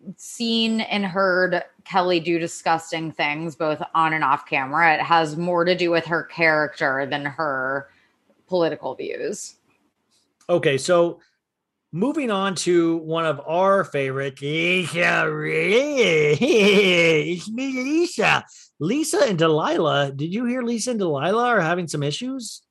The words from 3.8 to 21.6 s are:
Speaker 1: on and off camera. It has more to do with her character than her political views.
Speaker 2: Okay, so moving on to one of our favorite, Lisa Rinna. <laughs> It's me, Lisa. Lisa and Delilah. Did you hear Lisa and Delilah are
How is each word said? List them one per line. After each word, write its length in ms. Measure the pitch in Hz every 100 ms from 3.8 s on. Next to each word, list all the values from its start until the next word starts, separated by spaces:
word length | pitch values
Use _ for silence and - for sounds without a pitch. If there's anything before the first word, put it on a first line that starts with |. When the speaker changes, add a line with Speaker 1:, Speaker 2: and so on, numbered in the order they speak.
| 170
Speaker 1:
on 200 | 160 160
and 100 | 156
off 220 | 139 143 -
camera. 480 | 147 131 151 170
It 80 | 151
has 340 | 147 165 156 156
more 300 | 175 175 170
to 100 | 180
do 160 | 175
with 140 | 165 160
her 180 | 165
character 840 | - 170 160 151 147 - 151 131 139
than 200 | 147 143
her 640 | 135 151 135 131 139 135 _ _ _ _ _ -
political 480 | 180 160 147 135 -
views. 600 | - - 143 202 - _ _ _ _ _ _ _ _ _ -
Speaker 2:
Okay, 280 | 175 147 135
so 420 | 156 175 170 - _ _ _ _ _ _ _
moving 400 | 160 247 311 247
on 240 | 190 196 170
to 400 | 175 175 165 165
one 280 | 160 165 160
of 160 | 139 -
our 380 | 170 196 196
favorite, 580 | - 143 135 135 139 135
Lisa 840 | 143 156 175 185 165 170 170 170 160
Rinna. 1120 | 151 156 156 175 226 294 277 190 156 147 147
<laughs> 20 |
It's 1120 | 269 233 202 202 196 175 165 156 156 175 196
me, 240 | 226 269 254
Lisa. 600 | 262 311 349 - 175 135 - - - -
Lisa 460 | 156 285 302 392 262
and 100 | 170
Delilah. 760 | 165 151 196 330 156 139 139 135
Did 180 | 160
you 120 | 208 240
hear 160 | 254
Lisa 300 | 233 233 240
and 80 | 226
Delilah 480 | 180 139 165 220 247
are 120 | 220